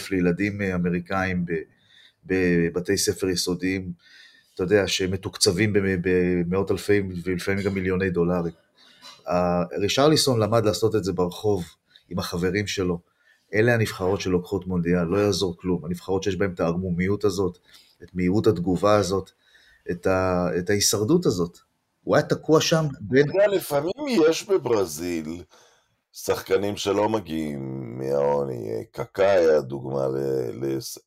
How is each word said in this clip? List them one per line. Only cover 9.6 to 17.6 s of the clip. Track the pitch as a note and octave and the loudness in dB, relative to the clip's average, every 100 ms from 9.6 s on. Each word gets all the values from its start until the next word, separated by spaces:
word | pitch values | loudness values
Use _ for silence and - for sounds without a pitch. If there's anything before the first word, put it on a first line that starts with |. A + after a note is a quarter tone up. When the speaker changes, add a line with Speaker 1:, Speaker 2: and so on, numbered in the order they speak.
| F2+ D#2+ | -2 -2
Speaker 1:
רישרליסון | G2+ - D3 D3 C#3 A#2 | -2 2 4 4 2 2
למד | G#2 A#2 | 2 2
לעשות | G#2 F#2 A2 G#2+ | 2 2 0 0
את | |
זה | F#2 | -2
ברחוב | F2+ F2+ - G#2+ G2 E2 _ _ _ - | -2 -2 -2 -2 -2 -4 _ _ _ -10
עם | F2+ | -8
החברים | F2+ F2 F#2 G2 G#2 | -4 -2 -2 -2 -2
שלו. | - F2+ F2 _ _ _ _ - | -2 -2 -4 _ _ _ _ -4
אלה | G#2 A#2 | 2 4
הנבחרות | A#2 G#2+ - F#2 G2 | 4 0 0 -2 0
שלוקחות | F#2+ F2+ F2+ G2 F2+ | 0 0 0 -4 -2
מונדיאל, | F2+ E2+ F2+ | -2 2 0
לא | E2+ G2 | 2 2
יעזור | G#2 F2+ F#2 E2+ | 2 2 -2 -4
כלום. | F#2 F2 | -2 -2
הנבחרות | D2+ F2 - F#2+ | -4 -8 -2 -2
שיש | G2+ F2+ | -2 -2
בהן | G2 | -2
את | F2+ | 0
הערמומיות | E2+ E2+ F#2+ E2+ F#2 G#2 | 0 0 -2 0 0 0
הזאת, | G#2 F#2+ F#2 F2 | 0 0 -2 -4